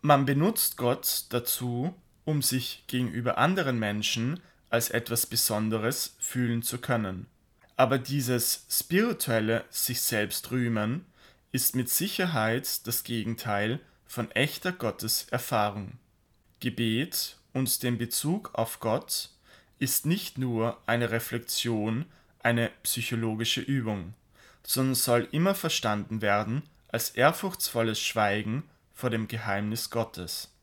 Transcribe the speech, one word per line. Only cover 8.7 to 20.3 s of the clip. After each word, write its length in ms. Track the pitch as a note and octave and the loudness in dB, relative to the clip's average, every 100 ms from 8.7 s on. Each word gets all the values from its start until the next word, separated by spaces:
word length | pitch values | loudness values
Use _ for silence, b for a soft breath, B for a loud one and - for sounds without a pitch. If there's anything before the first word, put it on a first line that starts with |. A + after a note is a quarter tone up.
spirituelle 920 | - - F3 A3+ - - A2+ A2 A2+ - | -4 2 2 2 0 0 2 2 0 -2
sich 300 | - - A#2+ | -4 -2 -2
selbst 520 | - A2+ G#2 - - | 0 0 0 -4 -4
rühmen 540 | B2+ A#2+ A2+ G#2+ C#3+ - b b b b | 0 2 2 0 -2 -6 b b b b
ist 240 | C3 - | 0 0
mit 140 | B2+ B2 | 0 0
Sicherheit 1000 | - F#3+ - F3+ D3+ A2 A#2 - - - | 0 0 0 0 2 2 0 -2 -6 -4
das 160 | A#2 | -4
Gegenteil 800 | - A#2 G#2+ A2+ A#2 G2+ G#2+ C3+ b b _ | -2 -4 -2 -4 -2 0 0 -2 b b _
von 240 | - A2+ | -6 -4
echter 400 | - D3 - F3+ | 0 0 -2 -6
Gotteserfahrung. 1300 | F3+ A2+ - A2+ - - C3 - A#2 G#2 G2+ G2 - _ _ _ _ _ _ | -2 -4 -4 -2 -2 -2 -4 0 0 2 -2 -10 -14 _ _ _ _ _ _
Gebet 720 | B2 - A#2 A2 E3 - - - _ | -6 0 0 2 0 -4 -6 -8 _
und 300 | C3 C3+ - | -4 -2 0
den 160 | C3 A#2+ | 0 -2
Bezug 560 | A#2 - C#3+ F#3+ - | -2 -2 0 -2 -2
auf 260 | - A2+ - | -4 -4 -2
Gott 480 | A2+ A#2+ - - - b b b b b | 0 0 -2 -6 -6 b b b b b
ist 280 | C3 - D3 | 0 0 2
nicht 320 | F#3 - | 0 -2